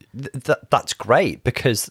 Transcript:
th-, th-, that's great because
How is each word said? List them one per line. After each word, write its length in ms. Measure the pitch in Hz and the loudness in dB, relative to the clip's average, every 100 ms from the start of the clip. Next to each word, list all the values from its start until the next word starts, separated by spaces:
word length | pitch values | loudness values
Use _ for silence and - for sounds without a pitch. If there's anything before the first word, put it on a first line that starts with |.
| _ - | _ -14
th-, 280 | 139 135 | -12 -6
th-, 140 | - - - | -2 -2 2
that's 220 | 135 - | 0 0
great 480 | - - 127 185 - | -6 2 2 2 -2
because 460 | - - 139 110 - | -4 -2 0 -2 -4